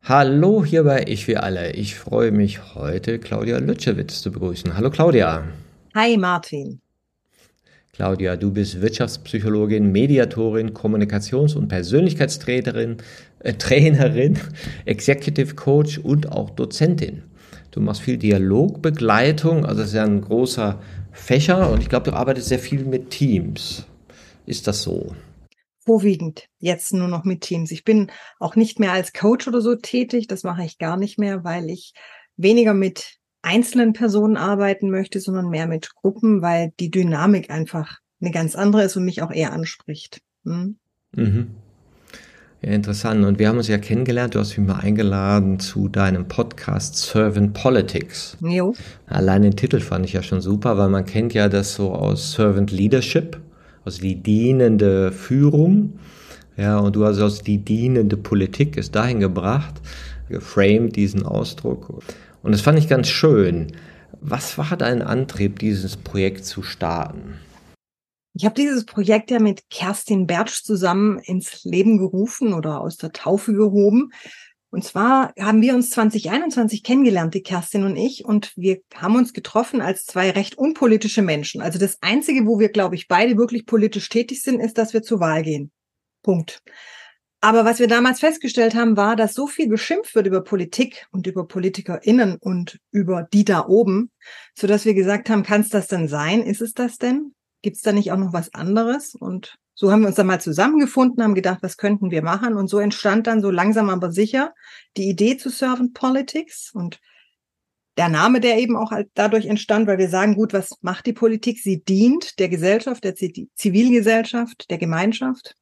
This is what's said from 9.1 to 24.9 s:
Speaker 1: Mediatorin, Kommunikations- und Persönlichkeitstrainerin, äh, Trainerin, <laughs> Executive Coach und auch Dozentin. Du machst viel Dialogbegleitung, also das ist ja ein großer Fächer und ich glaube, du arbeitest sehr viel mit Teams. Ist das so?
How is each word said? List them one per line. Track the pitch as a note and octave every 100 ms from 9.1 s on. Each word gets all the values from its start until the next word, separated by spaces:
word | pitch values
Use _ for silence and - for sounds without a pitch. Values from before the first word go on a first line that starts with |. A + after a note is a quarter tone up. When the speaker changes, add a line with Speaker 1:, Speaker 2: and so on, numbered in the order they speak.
| - - A2+ G#2+ G#2+ G#2+ G#2+ G#2
Speaker 1:
Mediatorin, | G2 C3+ C#3 A#2 A2+ A2+ A2 A2+
Kommunikations- | G#2+ G#2+ G#2+ G#2 G#2 G#2 B2+ D3 D3+
und | G2+
Persönlichkeitstrainerin, | F#2+ F2 C3 F3+ D3+ C3+ - - B2+ A#2+ A#2 A2+ A#2 - - - _
äh, | - A2
Trainerin, | - C#3+ D3+ D3 B2+ A2+ C#3 - - -
<laughs> | - - -
Executive | G#2 - C#3 - D3 C3+ -
Coach | - C#3+ D3+ -
und | - C#3+ D3+
auch | - G#2
Dozentin. | - B2 - D#3+ E3+ D3 - - - - - -
Du | -
machst | G#2 G#2
viel | - B2
Dialogbegleitung, | G#2+ G2 F#2+ G#2 F3+ - D#3+ D#3 A2+ G#2+ C3+ D#3 D#3 D#3+ -
also | G#2
das | G#2
ist | G#2+
ja | G#2+
ein | G#2
großer | G2 A2 B2+ - G#2 G2+ - - -
Fächer | - - B2+ D3+ F#3 F3
und | A2+
ich | -
glaube, | B2 -
du | -
arbeitest | - B2+ A#2+
sehr | B2+
viel | - C#3 C3+
mit | B2+ -
Teams. | - C#3 G2 E2 - - - - _ _ - - _ -
Ist | - G#2+
das | G2+
so? | -